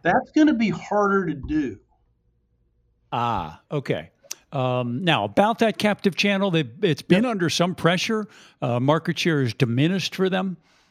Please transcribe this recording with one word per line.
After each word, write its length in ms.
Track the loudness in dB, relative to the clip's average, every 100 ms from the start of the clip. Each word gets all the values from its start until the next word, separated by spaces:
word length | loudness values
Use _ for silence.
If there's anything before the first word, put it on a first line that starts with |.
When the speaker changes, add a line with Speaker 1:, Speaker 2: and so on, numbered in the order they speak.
Speaker 1:
That's 300 | 0 0 0
gonna 220 | 2 4
be 160 | 4 0
harder 560 | -2 -4 0 2 0 -2
to 80 |
do. 440 | -6 -4 -4 -4 -8 _ _ _ _ _ _ _ _ _ _ _ _ -8
Speaker 2:
Ah, 480 | -4 -2 -2 -4 -10 -8
okay. 400 | -8 -4 -6 -6 _ -20 -20 _
Um, 520 | -4 -2 -2 -4 -2
now, 200 | 0 0
about 340 | 0 2 2 2
that 180 | 0 0
captive 380 | -2 0 -2 0
channel, 340 | 0 0 0
they, 140 | 0 -2 -2
it's 200 | 0 0
been 220 | 4 4
Speaker 1:
Yep. 60 | 4
Speaker 2:
under 200 | 0 -2
some 240 | 0 -2
pressure. 540 | 2 2 2 0 -4 -6 -12 -20 -8
Uh, 180 | -4 0
market 380 | 2 2 0 -2
share 240 | 0 2
is 120 | 0
diminished 600 | 0 0 2 2 0 -4
for 140 | -2 -2
them. 280 | -2 -4 -8 _ _ _